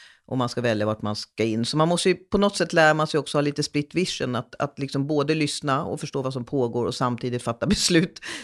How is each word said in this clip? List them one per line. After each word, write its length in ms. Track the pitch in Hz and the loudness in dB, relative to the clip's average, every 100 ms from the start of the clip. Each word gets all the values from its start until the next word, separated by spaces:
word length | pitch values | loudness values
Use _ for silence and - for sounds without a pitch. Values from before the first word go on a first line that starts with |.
| - _ - | -20 _ -6
om 120 | 131 | -2
man 100 | 120 | -2
ska 120 | - | 0
välja 260 | 120 107 107 | 0 0 0
vart 160 | 110 | -2
man 140 | 104 104 | -4 -4
ska 280 | - - | -8 -2
in. 200 | 113 110 | 0 0
Så 120 | 117 151 | 0 0
man 120 | 160 | 2
måste 200 | 175 190 | 2 0
ju, 60 | |
på 240 | 180 - 196 | 0 -2 2
något 180 | 202 202 | 2 2
sätt 160 | 170 | 0
lär 220 | 170 156 | 6 6
man 120 | 156 156 | 6 2
sig 140 | 156 | 0
också 180 | 139 147 | 0 0
ha 40 | |
lite 200 | 143 143 | 0 -2
split 320 | 147 147 147 | -2 -2 -2
vision, 420 | 160 185 - 131 127 | -2 -2 -2 -2 -4
att, 180 | 123 - | -6 -4
att 200 | 143 - | -6 -4
liksom 280 | 139 139 139 | -4 -2 0
både 280 | 151 139 | 0 2
lyssna 500 | 156 147 - 147 135 | 2 0 -2 -2 -2
och 160 | 92 139 | -2 -6
förstå 220 | 147 139 | -6 -4
vad 100 | 131 | -4
som 120 | 131 | -4
pågår 420 | 117 139 120 120 107 | -4 0 0 0 -2
och 80 | |
samtidigt 480 | - 127 120 127 120 | 0 -2 0 -4 -4
fatta 240 | - 117 131 | -4 -2 0
<laughs> 60 | |
beslut, 460 | - - 170 180 - - - | 2 4 4 2 -4 -14 -8